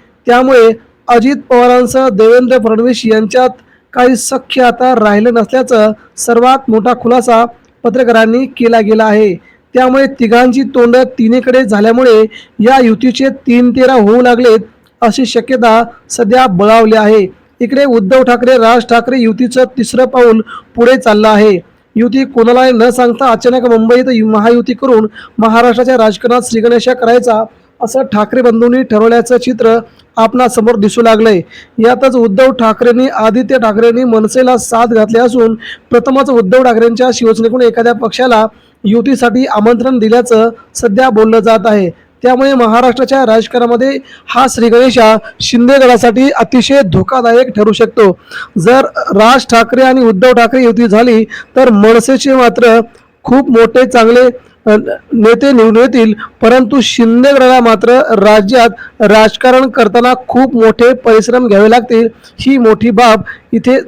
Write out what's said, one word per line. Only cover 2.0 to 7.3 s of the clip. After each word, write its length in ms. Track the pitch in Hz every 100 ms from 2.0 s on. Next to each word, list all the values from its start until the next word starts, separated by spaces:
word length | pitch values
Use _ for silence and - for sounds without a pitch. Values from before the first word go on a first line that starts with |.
| 262
देवेंद्र 500 | 196 220 247 247 254
फडणवीस 440 | 214 220 240 233
यांच्यात 460 | 226 220 220 247 254 254 _ _ _
काही 240 | 254 247 240
सख्य 460 | - 262 - -
आता 320 | 247 240 254
राहिलं 400 | 247 214 208 233
नसल्याचं 580 | 233 214 262 254 233 214 214 _ -
सर्वात 540 | - 233 247 262 262
मोठा 220 | 220 220
खुलासा 500 | 240 233 247 240